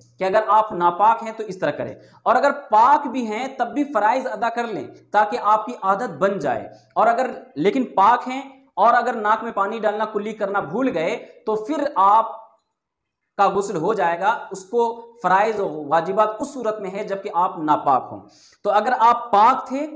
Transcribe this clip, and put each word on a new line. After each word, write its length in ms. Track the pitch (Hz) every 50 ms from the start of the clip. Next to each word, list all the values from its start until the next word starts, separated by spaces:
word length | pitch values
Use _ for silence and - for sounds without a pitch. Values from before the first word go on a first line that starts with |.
| _ _ _ _
कि 60 | 185
अगर 180 | 190 190 214 220
आप 240 | - 202 220 214 - 220
नापाक 480 | 175 175 175 175 175 202 220 226 226
हैं 140 | 220 220 220
तो 80 | 226 214
इस 160 | - 180 -
तरह 100 | 175 151
करें, 240 | - - - 113 - - - - - - _
और 100 | 190 226
अगर 140 | 254 269 285 269 - - -
पाक 380 | 214 214 233 262 294 302 294 269
भी 160 | 226 262 240
हैं 320 | 214 214 220 262 269 -
तब 120 | - 240 196
भी 160 | 214 285 285
फ़राइज़ 400 | 277 - 214 208 214 247 262 247
अदा 220 | 254 214 196 226 226
कर 160 | 233 240 233
लें 200 | 226 208 151 120 - - - _ _
ताकि 240 | - 208 214 214 247
आपकी 380 | 226 - 202 214 220 214 247 - - -
आदत 260 | 190 196 - 254 226 160 131
बन 200 | 180 202 196 190
जाए। 300 | 147 135 120 107 98 - - - _ _ _
और 100 | 175 208
अगर, 240 | 233 233 247 262 233 226 - - - _ 139
लेकिन 260 | 156 202 208 262 247 - -
पाक 280 | 190 190 214 240 247 -
हैं 180 | 254 254 269 277 - - - _ _ _
और 180 | - 196 233 247
अगर 200 | 247 233 247 233
नाक 260 | 226 208 208 220 220 226
में 80 | 233
पानी 280 | - 202 196 202 226 226
डालना 240 | 208 208 202 214 220
कुल्ली 260 | 214 - 208 208 220 220
करना 260 | 220 208 190 196 202
भूल 260 | 190 143 160 233 269 254
गए 240 | 214 - 160 185 233 233 - - - - _
तो 100 | 214 220 214
फिर 340 | 214 - 311 294 294 277 - 175
आप 400 | 196 196 208 226 - - - - - - _ _ _ _ _ _ _ _ _ _ _ _ _ _ _ _ _ -
का 100 | 202 196
गुस्ल 260 | 180 196 196 233 208
हो 160 | 160 151 196 -
जाएगा। 380 | 190 180 170 170 170 185 208 233 233 - -
उसको 360 | 196 190 - - 233 240 233 226 233 - - - - -
फ़राइज़ 340 | - 180 185 190 214 226 220
और 280 | 202 196 170 151 156 151 139
वाजिबात 500 | 156 165 165 180 196 214 220 - - -
उस 140 | 294 - -
सूरत 240 | 269 226 220 214 214
में 100 | 202 180
है 160 | 185 202 208
जबकि 220 | 180 196 196 - 185
आप 260 | - 170 180 185 180 175
नापाक 480 | 156 151 147 131 - 143 135 123 - -
हों। 100 | 110 101 - - _ _ _ _ _ _ _
तो 60 | 202
अगर 200 | 196 208 214 254
आप 360 | 247 226 226 233 240 233 - -
पाक 340 | - 202 214 240 254 247 -
थे 200 | - 254 277 302 311 -